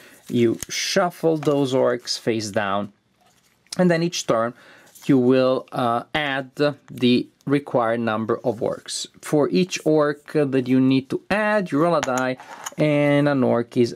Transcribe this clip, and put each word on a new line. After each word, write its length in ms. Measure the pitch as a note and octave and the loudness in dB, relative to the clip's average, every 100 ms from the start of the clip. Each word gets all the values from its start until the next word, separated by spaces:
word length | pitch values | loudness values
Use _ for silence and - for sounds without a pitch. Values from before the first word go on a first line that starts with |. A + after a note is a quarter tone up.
| - - - | -20 -20 -4
you 300 | B2 A#2 A#2 - | 0 2 0 -6
shuffle 680 | - - F#3+ F3 - E3 D#3+ | -8 -2 0 -2 0 -2 0
those 360 | D3+ C#3+ C3 | 0 0 2
orcs 460 | C3 B2 A#2+ - - | 2 2 0 -6 -6
face 320 | B2 A2 G#2+ | -2 -2 -2
down, 420 | G#2+ G2+ G2+ G2+ _ _ _ _ _ _ _ _ - | -4 -2 -2 -4 _ _ _ _ _ _ _ _ 0
and 100 | F3+ | 2
then 140 | E3 | 2
each 240 | E3+ - - | 0 -2 -2
turn 260 | A#2 A#2+ - - - - - - | 0 -2 -6 -20 -20 -20 -6 2
you 100 | C3+ | 4
will, 500 | B2 C3 B2+ C3 - | 4 4 2 0 -4
uh, 320 | - A#2+ A#2 - | -4 -2 -2 -4
add 380 | D#3 C#3+ C3+ C3 | -6 -4 -6 -8
the 720 | - D3 C#3+ - - B2 B2 - _ | -2 -2 -2 -12 0 2 2 0 _
required 540 | C3+ C#3+ - C3 A2+ A#2 | -2 -2 0 -2 0 -2
number 400 | A2+ G#2+ A2 A2 | -2 -2 -2 -4
of 160 | B2 G#2 | -4 -4
orcs. 480 | - - - - - _ | -4 -6 -10 -12 -12 _
For 280 | - D3+ B2 | -2 0 2
each 300 | F#3 F3+ - | 0 0 -2
orc 480 | D#3 D#3 D3 D3 - | 0 2 0 -4 -4
that 340 | D#3 C#3 C3 B2 | -2 0 0 2
you 120 | C3 | 2
need 300 | C3 C3+ - | 4 2 -2
to 120 | - - | -6 -2
add, 420 | G3+ G#3+ G#3+ F3 | -2 0 -2 0
you 80 | C#3+ | 0
roll 160 | F3 | 2
a 60 | D#3 | 0
die, 360 | C3+ B2+ B2+ B2+ - - - - | 0 -2 -4 -6 -12 -18 -10 -2
and 520 | D3+ D3 D3 C#3+ D3 | 0 2 2 2 2
an 140 | C#3 | 2
orc 340 | A#2+ A#2 A#2 B2+ | 2 0 0 0
is 180 | A#2 | -2